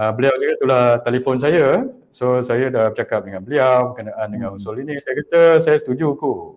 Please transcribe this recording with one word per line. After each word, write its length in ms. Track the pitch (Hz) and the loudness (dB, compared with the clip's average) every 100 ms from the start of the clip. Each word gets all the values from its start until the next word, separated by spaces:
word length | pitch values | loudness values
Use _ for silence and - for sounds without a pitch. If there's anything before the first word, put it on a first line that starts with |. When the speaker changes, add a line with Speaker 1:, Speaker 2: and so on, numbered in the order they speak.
Speaker 1:
Uh, 120 | 107 113 | -2 2
beliau 160 | 135 131 | 2 2
juga 140 | 143 156 | -2 0
telah 200 | 135 127 123 117 | 2 4 4 2
telefon 320 | 120 123 127 127 | 0 -2 -2 0
saya. 480 | 143 170 135 175 262 - _ | 0 2 2 2 -2 -10 _
So, 320 | _ 127 127 | _ -2 0
saya 320 | 123 120 131 | 0 -2 0
dah 160 | 127 110 | 0 0
bercakap 320 | 110 107 110 | -2 -4 -4
dengan 240 | 95 95 | -6 -12
beliau 480 | 98 143 131 127 123 | -4 0 2 2 0
berkenaan 400 | 123 107 107 107 | -6 -12 -8 -8
dengan 240 | 107 113 98 | -6 -8 -10
Speaker 2:
Hmm. 20 | |
Speaker 1:
usul 220 | 101 110 | -10 -10
ini. 160 | 143 143 | -8 -10
Saya 240 | 135 131 | -8 -8
kata, 400 | 147 170 165 160 | 0 4 6 6
"Saya 160 | 165 151 | 4 2
setuju 400 | 127 131 156 143 | 0 -2 -2 -2
ku 400 | 143 101 85 | -2 -4 -8